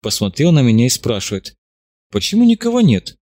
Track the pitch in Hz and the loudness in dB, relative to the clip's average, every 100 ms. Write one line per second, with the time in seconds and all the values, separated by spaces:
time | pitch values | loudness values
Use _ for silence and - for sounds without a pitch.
0 | 110 - 101 - 160 160 127 110 123 - | -6 -6 -6 -2 2 4 4 2 2 -2
1 | 117 107 - 101 - _ _ _ _ _ | -4 -6 -6 -10 -12 _ _ _ _ _
2 | _ 104 - 208 240 226 233 240 208 101 | _ -6 -2 2 2 2 -2 2 2 2
3 | - - | -4 -20